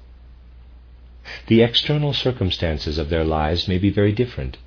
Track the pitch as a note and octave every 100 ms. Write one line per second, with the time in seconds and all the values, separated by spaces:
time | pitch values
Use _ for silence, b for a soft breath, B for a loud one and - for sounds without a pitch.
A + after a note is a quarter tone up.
0 | - - - - - - - - - -
1 | - - B B - A2+ A#2+ - - D3
2 | D3 A#2+ C3 B2+ F#2+ - E2+ D2+ D#2+ D#2
3 | D2+ E2 D#2+ D#2 D#2 E2+ - F#2 G2+ G2+
4 | G#2 G2+ B2 - C2 -